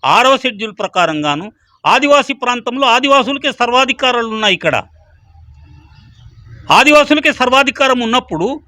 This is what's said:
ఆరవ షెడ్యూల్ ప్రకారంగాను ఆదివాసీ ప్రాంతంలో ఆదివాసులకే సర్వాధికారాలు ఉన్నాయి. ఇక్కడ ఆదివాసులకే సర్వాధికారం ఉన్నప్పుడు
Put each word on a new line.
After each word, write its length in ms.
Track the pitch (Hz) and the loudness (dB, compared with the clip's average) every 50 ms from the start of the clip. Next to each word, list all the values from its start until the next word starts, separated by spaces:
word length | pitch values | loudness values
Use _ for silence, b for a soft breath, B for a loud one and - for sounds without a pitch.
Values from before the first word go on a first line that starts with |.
| - | 0
ఆరవ 320 | 131 156 208 247 262 269 | 2 2 2 4 2 2
షెడ్యూల్ 380 | 254 - 254 226 196 214 220 208 _ | 0 -2 -6 -8 -6 -10 -12 -8 _
ప్రకారంగాను 720 | 202 185 - 185 175 160 156 151 147 151 147 147 185 214 _ _ _ _ _ _ _ | -10 -6 -2 -2 -2 0 -2 -4 -4 -4 -4 -4 -6 -12 _ _ _ _ _ _ _
ఆదివాసీ 460 | 151 202 262 269 285 285 285 - - 277 | 0 0 2 2 2 2 2 2 -2 -8
ప్రాంతంలో 540 | - - 240 247 240 233 247 240 262 277 | -8 -4 -6 -6 -4 -6 -8 -4 -2 0
ఆదివాసులకే 640 | 247 226 254 262 277 277 277 247 233 277 277 - 294 247 | 0 0 0 2 2 2 2 2 0 -6 -6 -6 -6 -4
సర్వాధికారాలు 760 | - 247 240 240 254 262 254 262 - - 254 240 240 233 | -4 -4 0 0 0 0 0 -4 -4 -2 -2 -2 -2 -4
ఉన్నాయి. 280 | 226 220 220 220 208 185 | -4 -6 -2 -2 -2 -2
ఇక్కడ 220 | 156 - 165 139 107 - _ _ _ _ _ _ _ _ _ _ - - - - - - - - 880 _ _ - - - - - _ - - _ - - - - - - - | 0 -2 -2 -2 -2 -6 _ _ _ _ _ _ _ _ _ _ -20 -20 -20 -20 -20 -20 -20 -20 -20 _ _ -20 -20 -20 -20 -20 _ -20 -20 _ -20 -20 -20 -20 -20 -2 2
ఆదివాసులకే 600 | 151 196 254 294 294 294 285 285 302 302 - 311 262 | 2 4 4 6 6 4 4 4 0 0 2 -2 0
సర్వాధికారం 680 | - 254 247 254 269 277 269 - - 285 269 262 247 | 0 -2 2 2 2 2 0 0 0 0 0 0 0
ఉన్నప్పుడు 600 | 240 226 226 254 247 - 180 156 170 233 277 311 _ | -2 -2 -2 -2 -2 -2 -6 -4 -4 -4 -4 -8 _